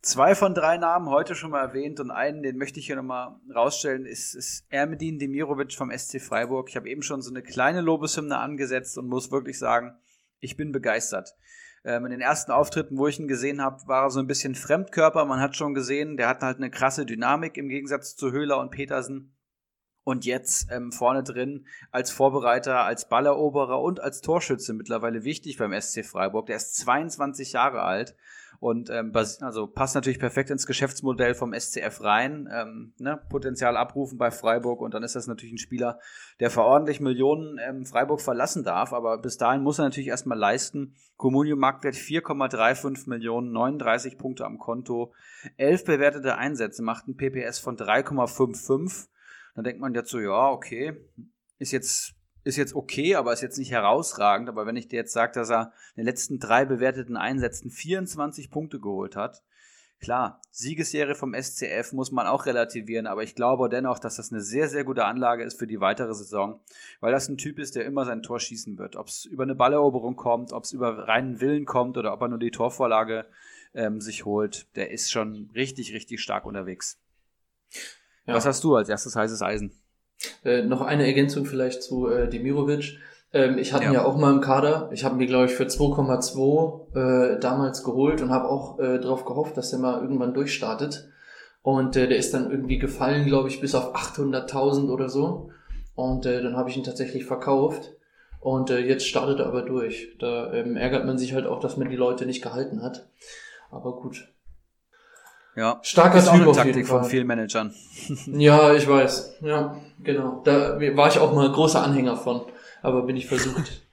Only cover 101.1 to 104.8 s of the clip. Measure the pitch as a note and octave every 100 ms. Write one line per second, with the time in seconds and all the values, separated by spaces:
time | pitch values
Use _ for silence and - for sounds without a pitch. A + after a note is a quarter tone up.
101.1 | B2+ B2+ C3 - A#2+ B2+ - B2+ B2+ B2
102.1 | B2+ B2+ B2 A#2+ A#2+ C#3 - A#2+ - -
103.1 | _ - - - - - - B2+ B2+ B2+
104.1 | - - _ - - _ _